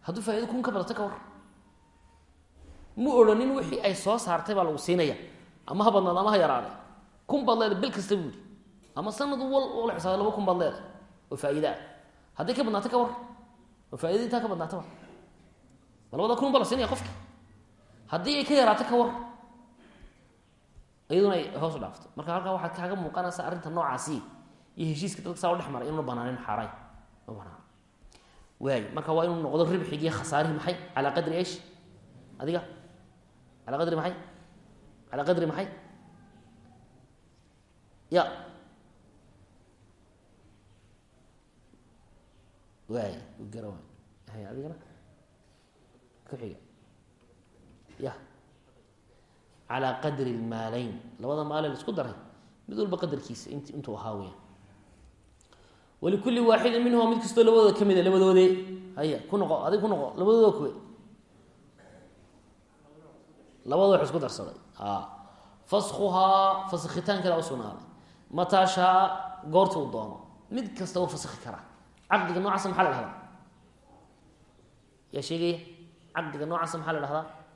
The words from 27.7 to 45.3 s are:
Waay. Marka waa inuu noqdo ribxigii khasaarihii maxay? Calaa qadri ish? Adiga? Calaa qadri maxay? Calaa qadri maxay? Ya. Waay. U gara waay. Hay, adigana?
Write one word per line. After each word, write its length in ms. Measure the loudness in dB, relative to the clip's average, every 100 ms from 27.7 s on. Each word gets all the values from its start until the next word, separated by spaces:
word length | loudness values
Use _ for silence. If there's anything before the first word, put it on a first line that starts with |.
| _ _ _ -20 -20 _ -20 -20 _
Waay. 220 | -2 -2 -2
Marka 180 | -8 -2
waa 120 | 0 0
inuu 120 | -2
noqdo 200 | -2 2 2
ribxigii 440 | 0 -2 -4 -2
khasaarihii 460 | -4 -2 0 0 -2
maxay? 180 | -4 -6 -6
Calaa 200 | -4 -2
qadri 220 | -2 -2 -2
ish? 120 | -4 -6 -16 -20 -20 -20 -20 -20 -20 -8
Adiga? 220 | -4 -4 -6 -18 -20 -20 -20 _ _ _ -20 _
Calaa 180 | -8 -2
qadri 160 | 0 0
maxay? 180 | -2 -8 -16 -20 -20 -20 -20 -20 -20 -20 -10
Calaa 180 | -4 0
qadri 180 | 2 0
maxay? 220 | -4 -8 -12 -20 -20 -20 -20 -20 -20 -20 -20 -20 -20 -20 -20 _ _ _ _ _ _ _ _ _ _ _
Ya. 120 | 0 0 -4 -16 -20 -20 _ _ _ _ _ _ _ -20 _ _ _ _ _ _ _ _ _ _ _ _ _ _ _ _ _ _ _ _ _ _ _ _ _ _ -20 _ _ _ _ _ _
Waay. 300 | -10 -6 -6 -10 -18 -18
U 60 | -16
gara 180 | -14 -14
waay. 140 | -16 -20 -20 _ _ -20
Hay, 160 | -16 -14
adigana? 300 | -14 -14 -16 -20 -20 -20 _ _